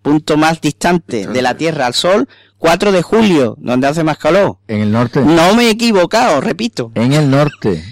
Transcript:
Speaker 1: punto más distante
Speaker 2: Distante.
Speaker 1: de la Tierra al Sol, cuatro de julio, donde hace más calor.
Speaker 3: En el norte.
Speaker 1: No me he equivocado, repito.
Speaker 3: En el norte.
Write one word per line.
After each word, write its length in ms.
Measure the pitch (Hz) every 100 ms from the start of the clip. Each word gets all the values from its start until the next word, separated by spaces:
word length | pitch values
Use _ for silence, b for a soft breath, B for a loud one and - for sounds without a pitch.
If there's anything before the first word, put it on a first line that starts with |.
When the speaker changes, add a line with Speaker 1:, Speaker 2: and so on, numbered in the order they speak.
Speaker 1:
punto 360 | 139 151 - 151
más 240 | 156 165
distante 560 | 151 - 170 175 - 117
Speaker 2:
Distante. 200 | 95 120
Speaker 1:
de 40 |
la 160 | 127 123
Tierra 300 | 160 156 123
al 60 |
Sol, 340 | - 175 208 269 b b _
cuatro 340 | 160 180 208
de 100 | 185
julio, 540 | 170 220 214 160 120 104
donde 280 | - 123 135
hace 160 | 156
más 140 | 156 147
calor. 400 | 151 185 175 - -
Speaker 3:
En 140 | 107
el 100 | 107
norte. 300 | 113 120 147
Speaker 1:
No 320 | 135 165 175 226
me 80 | 233
he 40 |
equivocado, 680 | 220 233 196 170 220 240 147
repito. 500 | 202 185 233 - 117 113
Speaker 3:
En 180 | 123
el 160 | 147 147
norte. 540 | 135 147 - 110 82 87